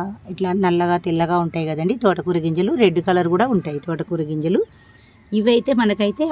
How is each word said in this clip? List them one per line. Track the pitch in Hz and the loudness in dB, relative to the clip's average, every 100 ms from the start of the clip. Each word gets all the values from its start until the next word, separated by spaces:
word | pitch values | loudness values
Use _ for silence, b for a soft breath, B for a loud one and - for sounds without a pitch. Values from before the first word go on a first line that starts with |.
| 185 220 - | -4 -10 -14
ఇట్లా | 175 190 190 190 | -6 -2 0 0
నల్లగా | 175 175 180 175 | 2 0 0 0
తెల్లగా | 165 170 175 170 | 0 0 0 -2
ఉంటాయి | 165 160 | -2 -4
కదండి | 151 175 247 | -2 -2 0
తోటకూర | 220 175 170 170 165 | 0 0 0 -2 0
గింజలు, | 160 196 294 | 0 0 4
రెడ్ | 202 170 175 | 4 4 2
కలర్ | 180 175 | 2 2
కూడా | 185 254 202 | 2 2 0
ఉంటాయి | 160 143 - | -2 -6 -6
తోటకూర | 160 165 170 151 | -6 -4 -4 -4
గింజలు. | 156 156 220 453 b b b b b _ | -4 0 0 0 b b b b b _
ఇవైతే | 214 214 233 262 247 | 0 2 2 2 0
మనకైతే | 220 208 208 208 320 | 0 0 -2 -2 0